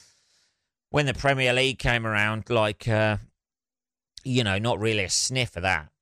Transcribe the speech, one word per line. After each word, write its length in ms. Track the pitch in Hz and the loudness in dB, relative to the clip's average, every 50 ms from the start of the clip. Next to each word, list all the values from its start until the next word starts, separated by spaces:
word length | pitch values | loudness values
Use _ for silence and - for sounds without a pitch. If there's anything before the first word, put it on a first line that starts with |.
| - _ _ _ _ _ _ _ _ _ _ _ _ _ _ _ _ _ | -20 _ _ _ _ _ _ _ _ _ _ _ _ _ _ _ _ _
when 160 | - 147 147 | -2 0 0
the 80 | 135 - | 0 -2
Premier 400 | - - 139 139 131 131 123 123 | 0 0 2 2 2 2 2 2
League 240 | 127 131 135 117 - | 2 2 0 0 -2
came 280 | - 127 120 117 113 | 0 0 0 0 0
around, 440 | 110 107 104 104 107 110 110 101 - | 0 0 0 0 0 0 -4 -2 0
like, 360 | 120 113 107 107 104 - - | 2 2 2 2 0 -4 -2
uh, 300 | 120 110 107 110 107 104 98 - - _ _ _ _ _ _ _ _ _ _ _ _ _ _ _ _ _ - - | 0 2 2 4 2 2 -2 -4 -10 _ _ _ _ _ _ _ _ _ _ _ _ _ _ _ _ _ -10 -6
you 200 | 131 123 127 117 | -2 0 0 2
know, 140 | 101 95 98 | 2 0 0
not 200 | 110 120 110 92 | 0 -2 -2 0
really 260 | 107 113 110 104 95 | 0 0 0 -2 -2
a 60 | 82 | -2
sniff 460 | - - - - 127 131 123 - - | -2 -2 -2 -2 -2 -4 -4 -4 -6
of 60 | 90 | -4
that. 260 | 87 95 92 80 78 - _ _ | -2 0 0 -2 -4 -8 _ _